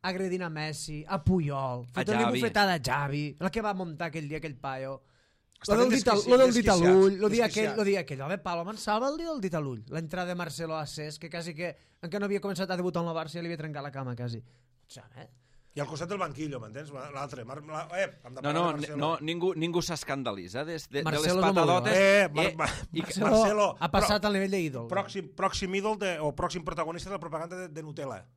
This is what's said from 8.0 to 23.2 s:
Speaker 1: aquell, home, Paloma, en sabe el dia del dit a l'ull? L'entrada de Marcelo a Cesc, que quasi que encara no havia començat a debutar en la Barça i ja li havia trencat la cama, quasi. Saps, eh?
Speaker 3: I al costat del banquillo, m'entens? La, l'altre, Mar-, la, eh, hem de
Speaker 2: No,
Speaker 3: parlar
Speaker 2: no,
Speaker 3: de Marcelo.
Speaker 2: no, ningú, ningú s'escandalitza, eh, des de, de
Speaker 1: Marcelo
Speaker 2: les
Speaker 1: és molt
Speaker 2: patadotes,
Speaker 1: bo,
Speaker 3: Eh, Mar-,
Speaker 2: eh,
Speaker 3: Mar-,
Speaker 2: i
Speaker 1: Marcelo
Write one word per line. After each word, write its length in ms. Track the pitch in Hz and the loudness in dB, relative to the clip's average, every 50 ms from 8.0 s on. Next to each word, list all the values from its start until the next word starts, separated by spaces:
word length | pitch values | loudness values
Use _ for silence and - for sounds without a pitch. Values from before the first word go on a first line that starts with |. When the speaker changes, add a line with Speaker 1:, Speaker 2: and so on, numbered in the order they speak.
Speaker 1:
aquell, 180 | 165 - 147 131 135 | 0 -4 -8 -8 -4
home, 120 | 151 190 202 | -4 -6 -4
Paloma, 300 | 151 185 175 170 170 190 220 | -4 -4 -4 -4 -4 -6 -8
en 40 | 214 | -8
sabe 240 | - 220 208 220 247 277 | -2 -2 0 0 0 -2
el 40 | 294 320 | -2 -4
dia 80 | 339 330 | -6 -6
del 100 | 311 269 | -4 -4
dit 140 | 190 185 170 | -4 -2 -2
a 60 | 160 | -2
l'ull? 220 | 147 139 123 113 117 117 135 | -2 -2 -6 -8 -10 -8 -8
L'entrada 380 | 160 165 151 165 180 175 175 | -6 -6 -6 -6 -4 -4 -4
de 20 | 180 | -4
Marcelo 400 | 175 175 165 - - 165 160 160 | -6 -6 -8 -6 -8 -6 -6 -4
a 100 | 156 151 | -6 -6
Cesc, 340 | 147 - 156 151 151 151 - | -8 -8 -10 -10 -10 -10 -12
que 80 | - 160 | -14 -10
quasi 240 | 180 170 165 175 160 | -10 -10 -8 -8 -8
que 140 | 147 175 170 - - _ _ _ _ | -6 -6 -6 -8 -10 _ _ _ _
encara 160 | - 175 156 202 202 | -12 -6 -4 -4 -2
no 20 | |
havia 140 | 202 202 196 | 0 -2 -2
començat 280 | 196 202 190 160 190 180 | -2 -4 -2 -2 -2 -2
a 60 | 185 | -2
debutar 260 | 175 180 180 180 175 170 | -2 -2 -2 0 -2 -2
en 20 | |
la 80 | 170 160 | -2 -4
Barça 220 | 160 160 156 156 | -4 -6 -6 -8
i 20 | 170 | -8
ja 60 | 170 | -6
li 60 | 170 | -6
havia 80 | 170 151 | -6 -6
trencat 200 | 156 160 147 143 139 | -8 -8 -8 -8 -10
la 60 | 143 131 | -8 -8
cama, 220 | 135 135 127 123 117 | -8 -6 -6 -6 -6
quasi. 240 | 123 123 117 113 - - _ _ _ _ _ _ _ _ | -6 -6 -6 -8 -10 -16 _ _ _ _ _ _ _ _
Saps, 280 | - 123 98 110 113 - | -20 -20 -20 -20 -20 -20
eh? 60 | - - _ _ _ _ _ - _ _ _ | -20 -20 _ _ _ _ _ -20 _ _ _
Speaker 3:
I 60 | 143 | -8
al 60 | 143 143 | -8 -8
costat 220 | 156 143 170 170 | -6 -8 -6 -6
del 80 | 202 196 | -4 -4
banquillo, 380 | 185 156 139 135 156 151 139 123 | -4 -6 -6 -8 -8 -8 -8 -8
m'entens? 300 | 110 107 107 139 156 151 | -10 -12 -14 -14 -14 -14
La, 140 | 143 135 131 147 143 | -14 -14 -14 -12 -10
l'altre, 300 | 139 143 139 143 127 113 117 | -10 -10 -10 -10 -12 -12 -12
Mar-, 140 | 135 151 147 | -12 -14 -12
la, 220 | 156 156 156 170 151 175 | -10 -10 -10 -8 -6 -2
eh, 120 | 185 196 175 - - - | -2 -2 -2 -4 -16 -20
hem 100 | 123 127 | -18 -14
de 80 | 131 | -4
Speaker 2:
No, 0 | |
Speaker 3:
parlar 100 | 135 143 | -2 0
Speaker 2:
no, 120 | 151 165 175 | 0 2 2
Speaker 3:
de 60 | 170 151 147 | 0 0 -2
Marcelo. 160 | 147 151 147 139 | -6 -6 -4 -2
Speaker 2:
no, 140 | 143 156 165 143 | 0 0 0 -2
ningú, 320 | 147 156 170 175 170 185 180 | -2 -4 -4 0 0 0 0
ningú 240 | 160 160 170 165 175 | 0 -2 0 0 0
s'escandalitza, 800 | 165 - 170 147 - - 139 139 131 117 101 98 85 90 95 123 | 0 0 -4 -6 -4 -4 -4 -2 -2 -4 -4 -6 -8 -8 -6 -6
eh, 40 | 151 | -6
des 220 | 160 170 160 - - | -6 -8 -10 -10 -6
de, 80 | - 143 | -4 0
de 60 | 151 | 0
Speaker 1:
Marcelo 160 | 160 151 147 | 2 2 2
Speaker 2:
les 100 | 156 170 | 2 2
Speaker 1:
és 60 | 180 185 | 4 4
molt 140 | 185 196 190 | 4 4 4
Speaker 2:
patadotes, 400 | 180 165 160 175 180 - 214 - | 4 4 6 4 4 4 4 4
Speaker 1:
bo, 20 | |
Speaker 3:
Eh, 320 | 185 196 196 196 202 196 170 147 | 6 8 8 8 8 6 4 2
Mar-, 160 | 156 170 196 | 2 0 0
Speaker 2:
eh, 60 | 160 | 0
Speaker 3:
Mar-, 180 | 160 151 - - - - - | 0 -2 -2 -2 -6 -10 -6
Speaker 2:
i 80 | - 160 170 | -6 -6 -4
Speaker 1:
Marcelo 240 | - - 190 | -4 -2 0